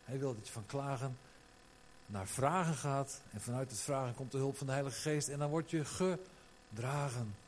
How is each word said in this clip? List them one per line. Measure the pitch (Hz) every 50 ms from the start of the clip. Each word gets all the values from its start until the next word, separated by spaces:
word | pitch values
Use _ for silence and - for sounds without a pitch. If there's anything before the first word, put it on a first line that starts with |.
| -
hij | - 127 135
wil | 135 135 123
dat | 107 107
je | - -
van | 117 104
klagen | 104 - 139 139 139 139 123 131 135 127 123 - - - - - - - - - - - - - - - - - -
naar | 104 101 95
vragen | 95 - - 127 139 165 190 180 160 156
gaat. | 131 - 143 139 139 139 135 - - - -
En | - 104
vanuit | - 117 120 127 135 -
het | - 101
vragen | - - 143 135 131 123 117
komt | - 135 123 -
de | 139
hulp | 135 139 135
van | - -
de | 135 131
Heilige | 139 143 139 127 -
Geest. | - 156 151 151 139 -
En | 139 143
dan | 147 147
word | 151 165 156 -
je | - 160 147
gedragen. | - - - 180 185 180 165 - - - - - - - - - - - 107 117 123 139 147 143 143 120 123 120 107 101 - -